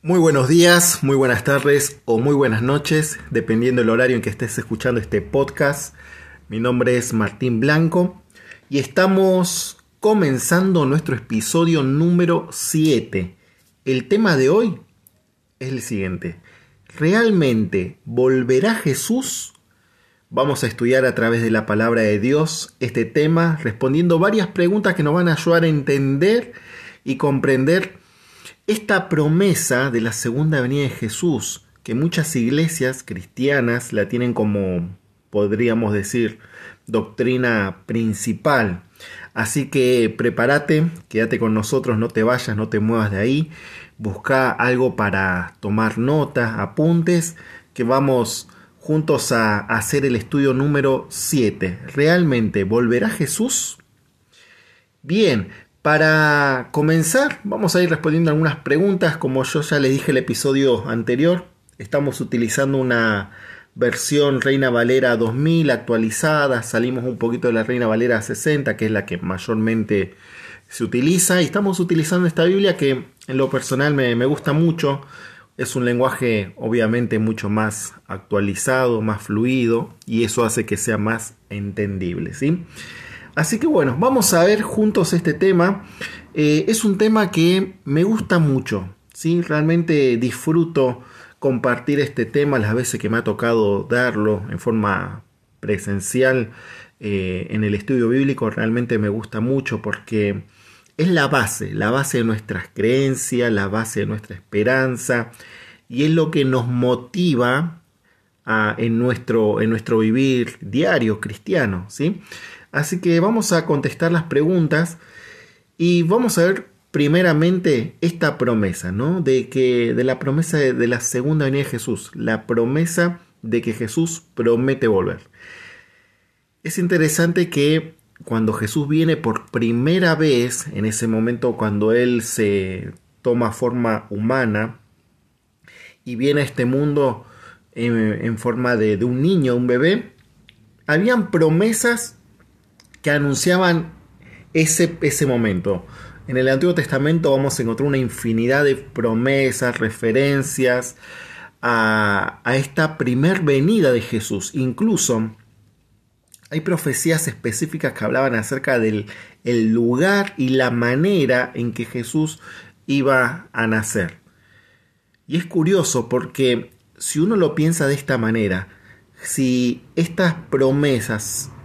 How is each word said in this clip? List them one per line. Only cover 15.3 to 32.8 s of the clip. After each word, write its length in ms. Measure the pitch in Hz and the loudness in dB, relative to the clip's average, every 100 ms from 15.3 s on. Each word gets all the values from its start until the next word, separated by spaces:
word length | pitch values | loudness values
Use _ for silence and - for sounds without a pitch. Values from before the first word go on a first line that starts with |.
| _ _ _ | _ _ _
es 100 | 131 | -8
el 120 | 127 | -8
siguiente. 580 | - 107 95 87 87 82 - - _ _ _ - | -6 -4 -4 -6 -8 -12 -20 -20 _ _ _ -2
¿Realmente 1000 | 156 214 226 190 139 113 95 95 92 - | 0 2 4 4 2 2 0 -2 -4 -10
volverá 680 | - 117 127 131 123 131 202 | -6 0 2 2 2 2 2
Jesús? 800 | 220 160 127 - 240 262 - - _ _ _ _ _ _ _ _ | 0 -2 -2 -2 -2 -2 -8 -12 _ _ _ _ _ _ _ _
Vamos 320 | 123 143 135 | -2 0 0
a 40 | 117 | -4
estudiar 380 | 107 120 131 | 0 2 4
a 80 | 131 | 2
través 300 | - 113 117 | 2 0 2
de 80 | 113 | 2
la 160 | 110 107 | 0 0
palabra 340 | 104 117 117 | 0 2 2
de 160 | 107 104 | 2 2
Dios 580 | 120 147 156 - - _ | 2 2 0 -4 -10 _
este 260 | 120 123 | -4 -2
tema, 540 | 113 151 151 165 170 156 | 0 0 2 2 2 0
respondiendo 540 | 117 107 131 147 175 165 | -4 -2 0 2 2 4
varias 300 | 196 214 180 | 4 2 0
preguntas 480 | - 175 208 202 | 0 2 2 0
que 80 | 180 | 0
nos 100 | 147 | 0
van 140 | 170 175 | 2 2
a 60 | |
ayudar 300 | 156 170 170 | 0 2 4
a 40 | 165 | 4
entender 840 | 151 135 139 135 139 180 240 240 - - - - - | 2 0 0 2 2 2 2 -2 -18 -20 -20 -20 -12
y 140 | 135 131 | -8 -2
comprender 840 | 147 135 139 131 135 180 - - _ _ - - - - - | 0 0 2 2 2 2 0 -12 _ _ -20 -20 -20 -10 -4
esta 420 | 220 214 190 185 | -4 0 -2 0
promesa 800 | 156 151 165 196 165 - 127 135 | 0 2 2 2 0 0 0 0
de 100 | 117 | 0
la 140 | 113 | -2
segunda 480 | 110 120 123 156 151 | -4 -4 -2 0 0
venida 220 | 123 143 | 0 -2
de 60 | 135 | -2
Jesús, 720 | - 113 - 175 131 - - _ _ | -4 -8 -2 -2 -2 -4 -12 _ _
que 100 | - | -6
muchas 400 | 117 165 170 - | -2 0 -2 -2
iglesias 680 | 127 117 143 160 165 | -2 0 0 0 -2